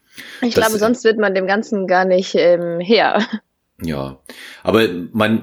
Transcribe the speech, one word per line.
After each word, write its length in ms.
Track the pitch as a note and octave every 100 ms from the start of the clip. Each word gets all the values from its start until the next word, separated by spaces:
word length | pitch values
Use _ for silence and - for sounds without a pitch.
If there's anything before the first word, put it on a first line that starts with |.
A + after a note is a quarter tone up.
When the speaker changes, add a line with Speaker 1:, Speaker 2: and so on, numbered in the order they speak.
| _ - - -
Speaker 1:
Ich 120 | A#3+
Speaker 2:
Das 100 | A3 A3
Speaker 1:
glaube, 120 | A3
sonst 260 | G#3+ B3
wird 140 | A3 A3
man 160 | G3+
dem 120 | F#3+ F#3
Ganzen 400 | G3+ A3 G#3 F#3
gar 180 | F3+
nicht, 300 | F#3 F3+ F#3+
ähm, 440 | F#3 E3 F3 E3+ E3+
her. 480 | F3+ A3 D3 - G#3+ G#3+ - _ _ _
Speaker 2:
Ja, 360 | E2 C#2+ C2+ C2+ - - - -
aber 240 | - G#2 A2 F2 E2+
man, 300 | A2 G#2+ A2